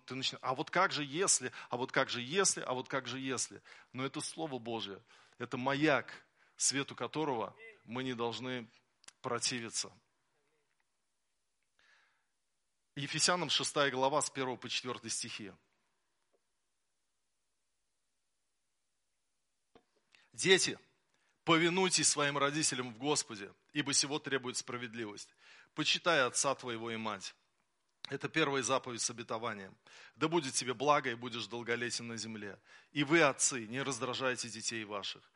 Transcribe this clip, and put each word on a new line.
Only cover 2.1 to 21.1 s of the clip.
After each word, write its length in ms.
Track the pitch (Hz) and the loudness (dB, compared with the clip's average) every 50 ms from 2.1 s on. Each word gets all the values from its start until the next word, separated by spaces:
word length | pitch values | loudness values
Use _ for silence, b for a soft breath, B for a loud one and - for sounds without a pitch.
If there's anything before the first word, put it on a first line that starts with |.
| - 123 | 0 -4
если, 420 | 120 127 156 196 190 185 - 170 - | -4 -2 0 2 2 2 2 0 -2
а 100 | - 127 | -4 -4
вот 160 | 127 131 - | -4 -4 -4
как 180 | - 135 131 | -4 -4 -4
же 120 | 120 120 131 | -4 -6 -6
если?" 440 | 131 135 127 113 - - 101 101 - B B B B B B | -4 -4 -2 -4 -4 -6 -8 -12 -18 B B B B B B
Но 120 | 123 131 | -6 -6
это 160 | 135 - 156 | -6 -6 -6
Слово 380 | - - - 165 160 156 131 123 | -8 -8 -8 -8 -6 -6 -6 -6
Божье, 440 | 113 117 113 110 101 98 95 98 - b b b b b b b | -6 -4 -4 -4 -4 -6 -8 -12 -16 b b b b b b b
это 180 | 123 - - | -8 -6 -4
маяк, 540 | 123 123 135 139 139 151 156 139 123 113 - - - - _ _ b b b b b | -2 0 0 2 4 4 4 4 4 2 -2 -10 -18 -20 _ _ b b b b b
свету 340 | - - 127 139 139 - 113 | 0 0 2 0 -2 -4 -6
которого 640 | - 123 117 - 151 156 147 131 113 104 92 - - - - - - _ | -6 -6 -4 -4 -2 -2 0 0 -2 -2 -4 -8 -12 -20 -20 -20 -20 _
мы 200 | 104 113 127 131 | -10 -6 -4 -4
не 100 | 131 127 | -4 -2
должны 560 | 113 117 117 113 113 123 127 127 123 113 110 _ _ _ _ _ _ _ - - _ - | -2 -2 -2 -2 -4 -6 -6 -6 -6 -8 -10 _ _ _ _ _ _ _ -20 -16 _ -6
противиться. 680 | 135 123 117 - - 131 123 117 107 - - - 98 - - _ _ _ _ _ _ _ _ _ _ _ _ _ _ _ _ _ _ _ _ _ _ _ _ _ _ _ _ _ _ _ _ _ _ _ _ b b b b b b b b b b b _ _ _ _ _ _ _ _ _ _ _ _ | -4 -2 -2 -2 -2 -2 -4 -6 -6 -6 -6 -6 -6 -10 -20 _ _ _ _ _ _ _ _ _ _ _ _ _ _ _ _ _ _ _ _ _ _ _ _ _ _ _ _ _ _ _ _ _ _ _ _ b b b b b b b b b b b _ _ _ _ _ _ _ _ _ _ _ _
Ефесянам 520 | 143 139 - - 156 - 196 180 180 165 139 | -8 -6 -4 0 2 4 4 4 2 2 0
шестая 420 | - - 139 - - 156 143 139 | 0 0 0 2 2 4 4 4
глава 300 | 123 127 131 139 147 147 | 4 2 2 4 4 2
с 80 | 127 - | 2 0
первого 280 | - 135 135 127 123 | -2 -4 -4 -4 -4
по 120 | 117 - 120 | -6 -6 -6
четвертый 420 | - - - 127 120 104 - 113 | -4 -4 -4 -4 -6 -6 -6 -6
стихи. 420 | - - - 117 - - 110 95 87 - _ _ _ _ _ _ _ _ _ _ _ _ _ _ _ _ _ _ _ _ _ _ _ _ _ _ _ _ _ _ _ _ _ _ _ _ _ _ _ _ _ _ _ _ _ _ _ _ _ _ _ _ _ _ _ _ _ _ _ _ _ _ _ _ _ _ _ _ _ _ _ _ _ _ _ _ _ _ _ _ _ _ _ - _ _ _ _ _ _ b b b b b | -4 -4 -6 -6 -8 -10 -12 -14 -16 -18 _ _ _ _ _ _ _ _ _ _ _ _ _ _ _ _ _ _ _ _ _ _ _ _ _ _ _ _ _ _ _ _ _ _ _ _ _ _ _ _ _ _ _ _ _ _ _ _ _ _ _ _ _ _ _ _ _ _ _ _ _ _ _ _ _ _ _ _ _ _ _ _ _ _ _ _ _ _ _ _ _ _ _ -20 _ _ _ _ _ _ b b b b b
"Дети, 440 | - - 185 190 175 - - 120 - - _ _ _ _ _ | 0 6 8 8 8 6 4 -2 -4 -10 _ _ _ _ _